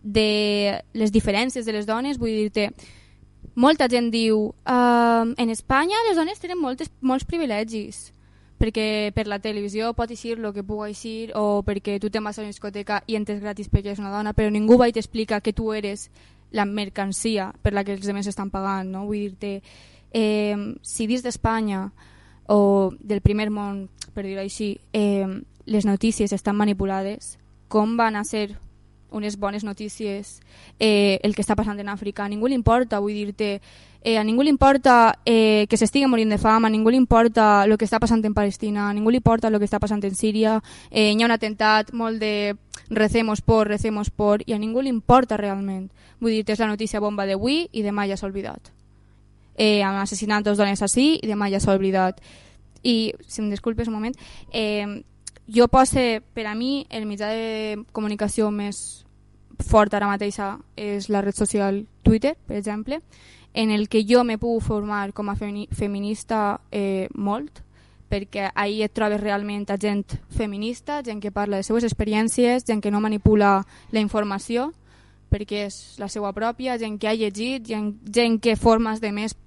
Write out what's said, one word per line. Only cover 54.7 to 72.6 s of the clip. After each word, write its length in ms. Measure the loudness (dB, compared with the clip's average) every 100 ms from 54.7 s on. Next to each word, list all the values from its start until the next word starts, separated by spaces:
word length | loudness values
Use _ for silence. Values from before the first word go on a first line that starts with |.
| -2 -6 -10 -16 _ -20 -20 0
jo 180 | 4 6
poso, 320 | 6 6 4 2 0 _
per 120 | -10 -8
a 80 | -4
mi, 300 | -4 -4 -6
el 160 | -8 -8
mitjà 220 | -6 -6
de 500 | -4 -6 -6 -6 -8 -10
comunicació 600 | -6 -6 -2 -2 0 -2
més 540 | -2 -6 -8 -14 -18 -20 _ _ -20 -20 -8 4
fort 280 | 6 6
ara 140 | 2 -2
mateixa 520 | -2 -4 -4 -8 -8 -14 -10
és 320 | -6 -6 -2
la 140 | 0 0
red 100 | -2
social 460 | -2 0 0 -2 -8 _
Twitter, 320 | 4 4 0 -4 -8
per 120 | -8
exemple, 440 | -6 -8 -6 -8 -10 -20 -20 -20 -10
en 180 | -2 0
el 180 | 0 2
que 140 | 0 6
jo 160 | 4
me 140 | 4 -2
puc 240 | -2 -2
formar 480 | -2 -4 -2 -4 -6
com 180 | -6 -6
a 60 | -6
femi-, 320 | -6 -8 -8
feminista, 880 | -4 -4 -4 -6 -6 -4 -2 0 -4 _
eh, 380 | -4 -2 -2 -4
molt, 500 | -6 -4 -4 -6 -16 -20 _ _ _ _
perquè 400 | -6 -6 -6 -4 -2
ahí 280 | -2 -2
et 100 | -4
trobes 280 | 0 0 0
realment 440 | -2 -4 -4 -6 -4
a 80 | -2
gent 380 | -2 -2 -4 -10 -6
feminista, 720 | -4 -4 -4 -6 -8 -8 -8
gent 160 | -6 -8
que 100 | -6
parla 260 | -4 -2 -4
de 80 | 0
les 20 |
seues 160 | 0
experiències, 800 | 0 -2 -2 0 0 2 2 2